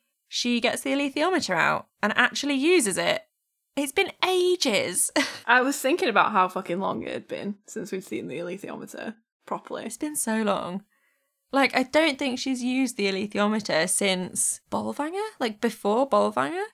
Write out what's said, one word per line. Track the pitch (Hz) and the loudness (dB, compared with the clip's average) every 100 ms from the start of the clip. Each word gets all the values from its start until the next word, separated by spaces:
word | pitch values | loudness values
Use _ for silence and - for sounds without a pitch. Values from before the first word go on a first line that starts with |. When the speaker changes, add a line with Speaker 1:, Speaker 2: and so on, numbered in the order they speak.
| _ _ _ | _ _ _
Speaker 1:
she | - 240 240 | -4 0 2
gets | 240 - | 0 0
the | 277 | -2
alethiometer | 269 285 294 349 349 214 | 0 0 0 0 2 0
out | 170 151 151 - _ | 2 4 2 -4 _
and | 208 - | -2 2
actually | 247 - 277 | 2 0 -2
uses | 277 302 359 214 170 | 0 4 4 4 0
it. | 170 - - _ _ _ _ - | 0 0 -4 _ _ _ _ -6
It's | 277 | -2
been | - 381 - 349 | 0 -2 0 0
ages. | 370 359 359 262 196 - 185 - 302 269 | 2 2 2 2 2 0 -2 0 0 -2
<laughs> | - - | -4 4
Speaker 2:
I | 247 | 4
was | 262 277 | 4 0
thinking | 262 359 311 | 0 2 2
about | 202 - | 4 4
how | 214 196 | 4 2
fucking | 208 196 175 | 0 -4 -4
long | 190 208 | -2 -4
it | - | -6
had | - - | -8 -8
been | - 202 202 - | -8 -6 -10 -12
since | - 202 | -10 -8
we've | 190 | -8
seen | - 214 175 | -8 -10 -8
the | 139 | -8
alethiometer | 175 185 - - - - - - _ _ - | -8 -10 -10 -12 -12 -12 -12 -14 _ _ -10
properly. | 190 - - | -10 -8 -10
Speaker 1:
It's | - - | -10 -8
been | 302 294 | -6 -4
so | 233 220 | -2 0
long. | 208 190 175 196 - _ _ _ _ _ _ | 0 0 -4 -8 -12 _ _ _ _ _ _
Like, | 269 262 254 | 0 2 2
I | |
don't | 254 302 320 269 | 2 2 2 0
think | 277 254 | -4 -4
she's | 269 254 | -4 -2
used | 247 254 254 - | 0 0 0 0
the | 196 | -2
alethiometer | 190 208 202 208 214 214 156 175 | -2 -4 0 0 0 0 0 2
since | - 202 185 180 - - - _ | 2 2 0 -2 -2 -2 -2 _
Bolvangar, | 202 214 220 302 381 427 - | -4 -4 -4 -4 -4 -6 -4
like, | 240 208 | -4 -2
before | 233 233 202 226 269 | -4 -2 0 2 4
Bolvangar. | 208 208 233 277 349 427 | 4 2 0 -2 -2 -6